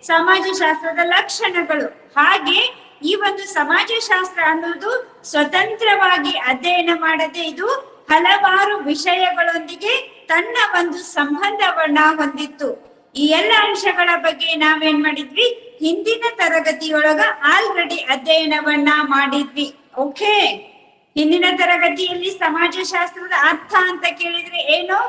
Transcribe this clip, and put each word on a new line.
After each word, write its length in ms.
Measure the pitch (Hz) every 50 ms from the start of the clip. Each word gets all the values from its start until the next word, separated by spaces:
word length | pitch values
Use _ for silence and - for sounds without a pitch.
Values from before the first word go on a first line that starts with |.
| - -
ಸಮಾಜಶಾಸ್ತ್ರದ 920 | 330 330 339 359 381 381 370 381 381 - 339 311 311 320 - 330 320 349 349 339 349
ಲಕ್ಷಣಗಳು, 720 | 381 403 - - - 427 392 359 349 339 - 311 294 269 - - - - - - 285
ಹಾಗೆ 420 | 294 339 381 392 302 294 349 392 466 508 - - - - - _ - 302
ಈ 20 | 392 403 415
ಒಂದು 180 | 403 403 392 - - - 320
ಸಮಾಜಶಾಸ್ತ್ರ 840 | 294 285 330 370 415 415 453 466 440 - 381 370 359 - - 339 330 311
ಅನ್ನೋದು 400 | 320 330 330 339 349 277 320 427 494 494 - - - - - -
ಸ್ವತಂತ್ರವಾಗಿ 1000 | - 294 294 294 294 370 392 440 440 427 453 440 403 392 381 370 359 339 294 294 294 - - 247
ಅಧ್ಯಯನ 380 | 262 254 254 349 359 349 339 339 339 330 330
ಮಾಡದೆ 380 | 320 320 311 320 320 320 339 339 320 285
ಇದು 140 | 277 370 453 539 539 - - - - - -
ಹಲವಾರು 680 | 302 320 349 359 392 403 403 403 381 381 403 415 415 403 294 277
ವಿಷಯಗಳೊಂದಿಗೆ 1000 | 311 - - 359 349 370 370 359 359 349 339 339 330 339 320 294 349 - 381 415 494 508 508 - - - - -
ತನ್ನ 260 | 320 339 349 453 466 480 453 415 403 349
ಒಂದು 180 | 349 349 294 - - - - 285
ಸಂಬಂಧವನ್ನ 840 | 294 285 294 294 381 403 403 415 403 370 349 330 320 311 294 302 311 311 320 311
ಹೊಂದಿತ್ತು. 480 | 302 285 285 277 302 285 - - 294 254 - - - - - _ _ _ _
ಈ 100 | - 285 294 311 330
ಎಲ್ಲ 120 | 381 427 453 440 415 415
ಅಂಶಗಳ 420 | 392 370 359 392 - 370 349 349 339 339 339 330
ಬಗ್ಗೆ 280 | 320 - 311 330 330 311 311
ನಾವೇನ್ 380 | 311 320 311 311 311 302 294 294 311
ಮಾಡಿದ್ವಿ? 400 | 285 294 294 - - 349 466 494 480 - - - - - 302
ಹಿಂದಿನ 380 | 311 339 403 403 427 453 453 466 466 453 -
ತರಗತಿಯೊಳಗ 840 | 370 330 330 320 294 320 311 - 311 311 311 302 302 302 302 302 427 - - - 277 294 320
already 460 | 381 453 415 392 349 339 294 - 330 - - 269
ಅಧ್ಯಯನವನ್ನ 760 | 277 - 320 320 320 320 311 302 302 294 302 294 294 285 294 294 302 302 277 269
ಮಾಡಿದ್ವಿ. 520 | 277 277 269 269 294 285 - - 285 294 277 - _ _ _ _ - 269
ಓಕೆ, 280 | 294 - - 392 415 427 415 359 - - - - - - - _ _ _ _ _ _ _ 294
ಹಿಂದಿನ 280 | 302 302 330 359 349 359 359 359
ತರಗತಿಯಲ್ಲಿ 680 | 359 349 349 330 339 339 - - 370 359 349 349 359 381 381 -
ಸಮಾಜಶಾಸ್ತ್ರದ 960 | 370 320 302 330 339 349 - 370 370 - 370 349 349 349 - 370 359 370 370 311 - 311
ಅರ್ಥ 240 | 330 302 - - - - 370 370
ಅಂತ 160 | 359 349 - 339 330 -
ಕೇಳಿದ್ರೆ 400 | 339 339 339 349 349 349 349 339 262 277 302
ಏನು? 240 | 349 349 359 381 403 466